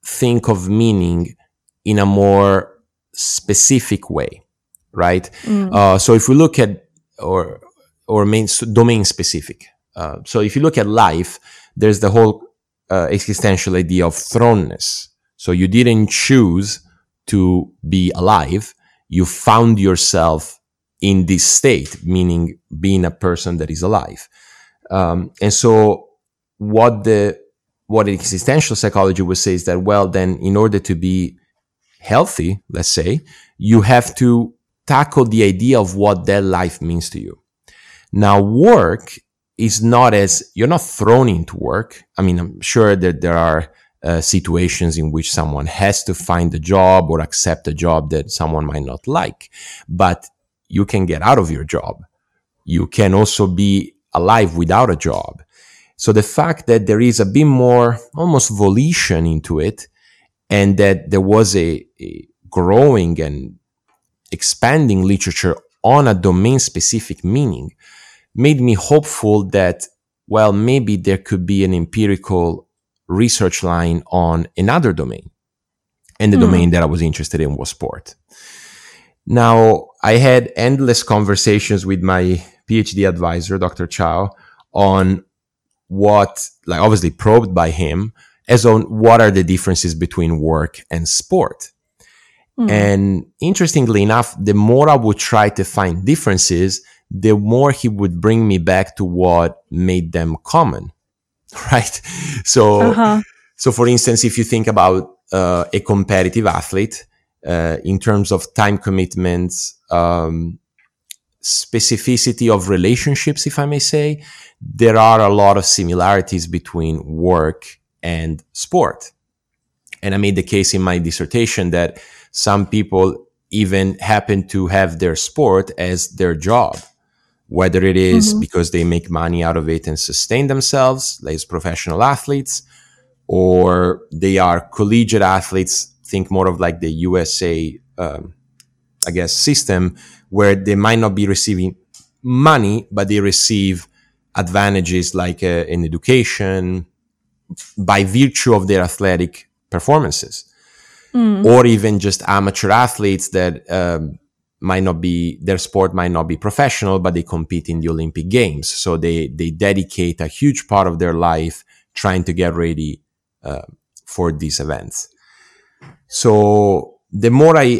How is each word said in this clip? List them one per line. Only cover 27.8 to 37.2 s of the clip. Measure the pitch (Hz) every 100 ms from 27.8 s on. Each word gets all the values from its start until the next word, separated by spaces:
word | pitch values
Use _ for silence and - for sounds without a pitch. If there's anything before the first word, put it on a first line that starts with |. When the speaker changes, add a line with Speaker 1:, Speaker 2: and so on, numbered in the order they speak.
| _
Speaker 1:
what | 107 101
existential | 92 - 95 - 147 - 110
psychology | 107 101 95 92
would | 90 92
say | -
is | 92 87
that, | 90
well, | 92 104 95
then | 95 92 90
in | 95 101
order | 110 101
to | - 85
be | 92 92 87 _ _ _ _ _ _ _
healthy, | - 110 175 - 85 98 _
let's | - 87
say, | - 82 143 _ - _ _
you | 107 113
have | 104 127 120 -
to | 123 120 117 _ _ _ -
tackle | 139 147 - 120
the | 110
idea | 104 92 120 127
of | 95 95
what | 104 92 92
that | 101
life | 98 90 90 -
means | 82 85 85
to |
you. | -